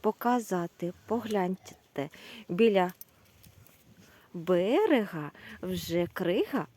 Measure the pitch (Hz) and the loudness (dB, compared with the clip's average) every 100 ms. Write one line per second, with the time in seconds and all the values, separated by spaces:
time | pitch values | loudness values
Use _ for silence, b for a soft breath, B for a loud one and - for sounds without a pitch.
0 | 208 214 233 247 220 180 170 _ 175 185 | -2 0 0 0 0 -4 -4 _ -8 -8
1 | - 226 226 208 180 190 - - _ - | -6 -4 -2 -2 0 -4 -8 -20 _ -8
2 | 143 B B 233 220 175 226 196 180 - | -8 B B -20 -8 4 4 6 2 -2
3 | - _ _ _ - - - _ _ - | -20 _ _ _ -20 -20 -20 _ _ -20
4 | b b b 180 165 180 185 285 427 285 | b b b -12 0 2 4 2 4 4
5 | 202 170 147 - B 220 185 185 170 170 | 2 -6 -10 -12 B -12 -8 -6 -2 -2
6 | 175 - 170 190 415 262 151 | -2 -2 -2 0 0 -2 -4